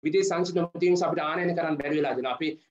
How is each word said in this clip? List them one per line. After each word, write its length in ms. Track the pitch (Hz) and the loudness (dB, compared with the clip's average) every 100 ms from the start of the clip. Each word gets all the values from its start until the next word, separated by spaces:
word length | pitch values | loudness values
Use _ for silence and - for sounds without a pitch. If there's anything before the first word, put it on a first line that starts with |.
විදේශ 240 | 151 190 190 | 0 2 2
සංචිත 280 | 175 175 175 | 2 0 0
නොමැති 240 | 170 170 | -2 0
වීම 140 | 180 | 2
නිසා 140 | 175 165 | 2 2
අපිට 160 | 160 | 0
ආනයනය 300 | 151 170 175 | -2 -2 0
කරන්න 240 | 170 160 147 | 0 -2 -2
බැරි 180 | 143 151 | 0 0
වෙලා 180 | 143 | 0
තියෙනවා. 200 | 127 127 | -2 -4
අපි 140 | 123 156 156 _ | -2 -4 -6 _